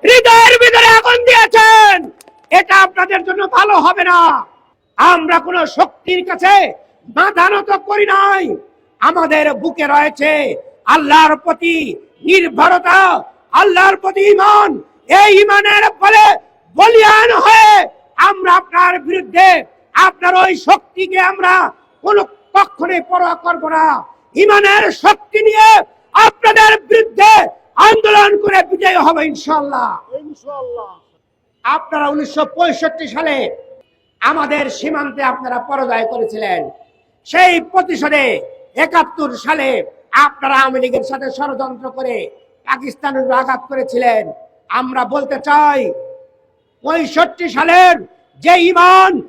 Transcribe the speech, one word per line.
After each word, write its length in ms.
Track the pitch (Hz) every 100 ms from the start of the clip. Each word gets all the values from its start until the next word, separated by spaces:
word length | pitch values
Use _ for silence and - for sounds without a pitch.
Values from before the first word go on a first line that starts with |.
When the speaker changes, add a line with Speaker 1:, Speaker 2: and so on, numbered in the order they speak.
| -
Speaker 1:
হৃদয়ের 480 | 494 466 453 466 494
ভিতরে 260 | 480 466 466 453
আগুন 200 | 480 480 480
দিয়েছেন। 680 | 480 453 453 440 440 427 370 285 - - _ _ 349
এটা 160 | 392 392 381
আপনাদের 340 | 381 370 381 349
জন্য 140 | 381 392 -
ভালো 180 | 415 392
হবে 200 | 311 359 359
না। 100 | 349 330 277 - _ _ _ _ -
আমরা 380 | 302 349 320 339 330
কোনো 140 | 359 320 -
শক্তির 440 | 370 _ - 359 359
কাছে 260 | 359 359 403 320 - _ _ - 233
মাথা 280 | 381 415 359
নত 180 | 415 403 392 392
করি 180 | 415 403
নাই। 300 | 392 392 392 320 185 _ _ _ _
আমাদের 440 | 285 339 320 302 302 285
বুকে 240 | 311 - 285
রয়েছে 380 | 294 302 294 294 302 277 160 - _ -
আল্লাহর 400 | 302 285 302 311 302
প্রতি 320 | 339 330 339 330 277 - _ _ 269
নির্ভরতা, 720 | 381 339 226 330 359 359 381 381 320 - _ _ -
আল্লাহর 360 | 392 359 381 392
প্রতি 200 | 381 381 403
ঈমান। 380 | 403 403 415 403 254 - _ _ 359
এই 100 | 415 392
ঈমানের 420 | 415 403 415 415 440 453
বলে 220 | 392 427 427 359 _ _ _ -
বলিয়ান 540 | 415 453 427 427 466 453
হয়ে 260 | - 440 427 415 330 _ _ - 359
আমরা 220 | 392 370 349
আপনার 320 | 359 339 359 359 277
বিরুদ্ধে, 420 | 370 220 330 381 339 - _ _ 247 370
আপনার 280 | 370 359 370
ওই 100 | 370 349 -
শক্তিকে 520 | 392 _ - 370 370 370
আমরা 240 | 381 370 370 - - _ _
কোনো 180 | 381 415 392 _ _
কখনোই 480 | 381 392 - 339 359 349
পরোয়া 260 | 359 349 339
করব 180 | 339 339 311 320
না। 80 | 320 262 - _ _ -
ঈমানের 480 | 415 415 403 403 427 -
শক্তি 360 | 381 403 - 427 440
নিয়ে 200 | 427 440 427 - _ _ - 440
আপনাদের 440 | - 453 440 427 440 -
বিরুদ্ধে 440 | 453 440 - 415 440 339 - _ - 403
আন্দোলন 440 | 440 427 415 403 415
করে 160 | 403 392 359
বিজয় 280 | 359 381 370 302
হবে 140 | 330 320
ইনশাআল্লাহ। 580 | - - 311 285 262 240 185 _ 508
Speaker 2:
ইনশাআল্লাহ। 680 | 302 294 508 571 508 480 415 359 _ _ _ _ _ _
Speaker 1:
আপনারা 420 | 233 302 311 302 294
উনিশশো 280 | 294 285 302 294 -
পঁয়ষট্টি 500 | 339 - 320 320 302
সালে 220 | 233 330 277 214 - - - _ _ _ _
আমাদের 440 | 240 311 294 294 277 -
সীমান্তে 440 | 302 311 285 247 269
আপনারা 260 | 254 262 247 247
পরাজয় 380 | 277 254 226 226
করেছিলেন। 480 | 233 220 214 208 175 - - _ _ _ _ _
সেই 260 | 330 359 339 -
প্রতিশোধে 520 | 370 359 320 294 294 262 - - - _ 240
একাত্তর 460 | 320 330 320 - 285 240
সালে 240 | 247 311 269 233 - _ _ 262 285
আপনারা 300 | 285 269 269
আওয়ামী 200 | 269 262
লীগের 240 | 254 254 -
সাথে 180 | 269 269 254
ষড়যন্ত্র 480 | 285 262 262 247 254 262
করে 200 | 262 226 165 _ _ _ -
পাকিস্তানের 560 | 254 262 - 285 262
উপর 160 | 262 254
আঘাত 200 | 262 254 -
করেছিলেন। 520 | 269 262 240 247 220 202 - - _ _ 220
আমরা 240 | 262 262 240
বলতে 220 | 285 277 269 277
চাই, 320 | 294 294 285 233 - - - _ _ _ _ _ _
পঁয়ষট্টি 640 | 262 330 311 311 339 - 339 240
সালের 380 | 320 349 370 339 - _ _ _
যে 100 | 202 359 339
ঈমান 420 | 349 359 370 381 311